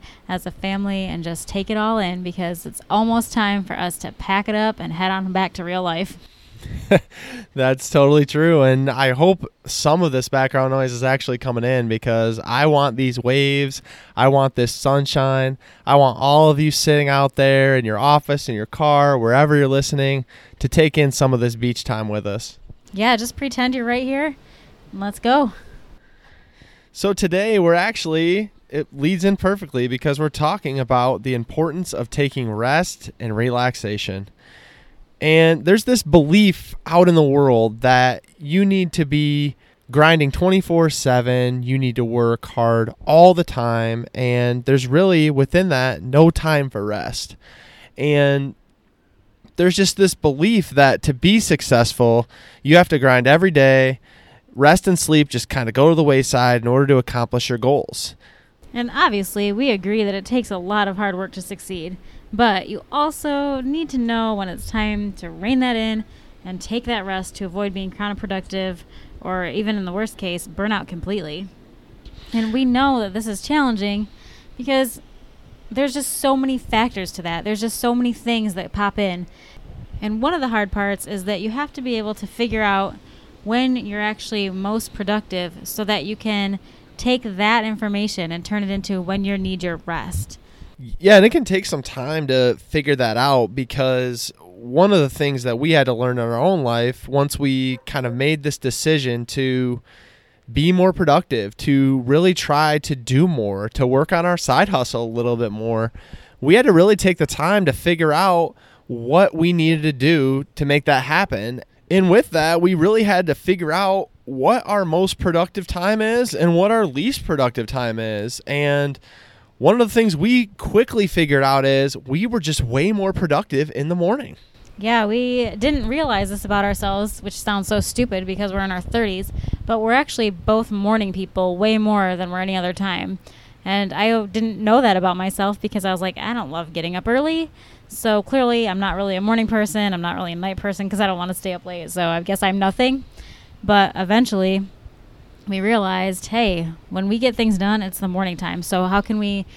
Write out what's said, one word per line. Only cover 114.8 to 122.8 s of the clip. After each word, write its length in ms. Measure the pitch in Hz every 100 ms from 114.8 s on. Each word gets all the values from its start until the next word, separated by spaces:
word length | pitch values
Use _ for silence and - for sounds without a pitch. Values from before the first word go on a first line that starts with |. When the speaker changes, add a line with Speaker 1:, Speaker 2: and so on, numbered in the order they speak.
| 175
Speaker 2:
most 320 | 160 190 -
productive 480 | 185 165 180 - 180
time 340 | 180 185 220
is 340 | 220 240 247
and 220 | - 170 170
what 160 | 202
our 140 | 226 190
least 380 | 131 208 277
productive 420 | - 151 123 123 110
time 320 | 131 120 113
is. 420 | 110 104 110 - -
And 520 | 143 147 143 143 139 _ - - _ _ -
one 200 | 139 240
of 80 | 226
the 60 |
things 240 | 233 226 156
we 300 | 202 247 226
quickly 600 | - - 202 254 226 202
figured 380 | - 156 143
out 220 | 135 135 135
is 280 | 135 139
we 320 | 107 131 147 226
were 140 | 233
just 220 | 151 151
way 280 | 120 131